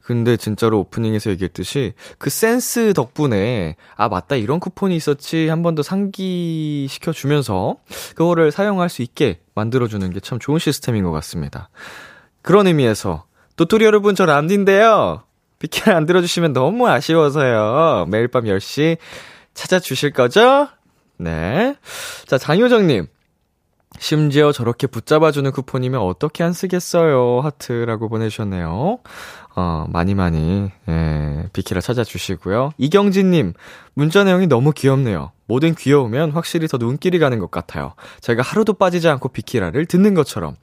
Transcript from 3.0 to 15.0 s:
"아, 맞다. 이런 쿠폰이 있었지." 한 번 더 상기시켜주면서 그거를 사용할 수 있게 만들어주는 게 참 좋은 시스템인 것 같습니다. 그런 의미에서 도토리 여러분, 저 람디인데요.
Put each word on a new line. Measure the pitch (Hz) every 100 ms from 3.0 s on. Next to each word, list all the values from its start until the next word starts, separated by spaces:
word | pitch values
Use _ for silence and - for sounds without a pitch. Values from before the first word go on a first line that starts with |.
| 120 - 147 104 104 120 82 80 -
"아, | - 110
맞다. | 90 - 139
이런 | 104 160
쿠폰이 | 185 - 196 170
있었지." | 151 143 - 165 160
한 | 160
번 | 170
더 | 160
상기시켜주면서 | 143 190 202 190 190 180 170 160 151 147 135 - - 156 135 147 127 95 113 247 _ - - -
그거를 | 170 165 160
사용할 | 147 208 196 175
수 | -
있게 | 120 - 135 82 _
만들어주는 | - 110 127 120 107 92
게 | 92
참 | - 120
좋은 | - 151
시스템인 | 165 135 - 113
것 | 90
같습니다. | 78 - 87 73 - - - - - - - _ _
그런 | - 196 196
의미에서 | 156 120 104 98 80 _ _ _ -
도토리 | 165 220
여러분, | 220 208 202
저 | 196
람디인데요. | 180 143 156 202 196 196 226 202